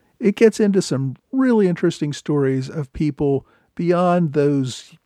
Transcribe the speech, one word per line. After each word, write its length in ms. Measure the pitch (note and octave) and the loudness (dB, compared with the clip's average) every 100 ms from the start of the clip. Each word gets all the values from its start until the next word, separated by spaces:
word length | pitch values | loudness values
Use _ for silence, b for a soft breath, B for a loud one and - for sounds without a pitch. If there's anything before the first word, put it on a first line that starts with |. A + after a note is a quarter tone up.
| b b | b b
It 180 | G3+ - | -2 4
gets 240 | A3+ - | 2 4
into 220 | G#3 F#3+ | 0 0
some 340 | - C3+ C3+ - - | 0 -4 -4 -8 -8
really 380 | C4+ C4 A3 F#3 | -2 2 2 2
interesting 440 | E3+ E3+ - D3 | 2 -2 -2 -6
stories 560 | C3+ - D3 C3+ C3 C3+ | -6 -4 0 0 0 -4
of 240 | E3 C#3 | -10 -10
people 540 | - D3+ C3+ C#3+ C3 b b b - | -4 -4 -2 -2 -2 b b b -6
beyond 560 | F3 F3 F3+ F3 D#3+ | -2 0 2 2 2
those 600 | D3 C#3+ C#3 C3 - - - | 2 2 0 -2 -8 -18 -20